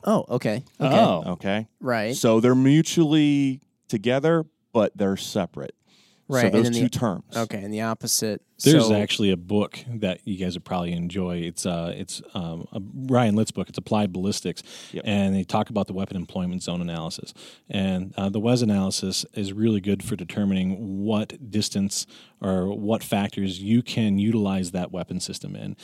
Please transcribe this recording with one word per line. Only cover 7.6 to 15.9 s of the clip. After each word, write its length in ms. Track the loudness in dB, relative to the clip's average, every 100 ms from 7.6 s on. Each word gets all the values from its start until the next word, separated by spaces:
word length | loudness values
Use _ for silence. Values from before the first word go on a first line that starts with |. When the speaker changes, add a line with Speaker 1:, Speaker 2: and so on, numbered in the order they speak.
Speaker 1:
and 120 | -6
the 80 | -4
opposite. 600 | -4 -4 -2 -2 -2 -6 _ _
Speaker 4:
There's 240 | 6 6 6
Speaker 1:
So 60 |
Speaker 4:
actually 380 | 4 2 0 2
a 60 | 2
book 420 | 0 -2 -2 -6 -10 -4
that 240 | -2 -4
you 140 | -6 -4
guys 160 | -4
would 100 | -6
probably 300 | -6 -4 -2
enjoy. 440 | -2 -4 -4 -4 -4
It's, 260 | -6 -4 -4
uh, 280 | -2 -4 -6
it's, 240 | -10 -12 -12 -8
um, 320 | -8 -8 -10
a 80 | -10 -10 -10 2
Ryan 240 | 4 4 4
Litz 140 | 0
book. 180 | -2 -6
It's 80 | -8
Applied 340 | -2 0 0
Ballistics, 480 | -2 -2 -2 -4 -8 -12 -20 -12
Speaker 3:
Yep. 80 | -8
Speaker 4:
and 300 | -2 2 2 0
they 80 |
talk 280 | 0 0 0
about 160 | -2
the 60 | -2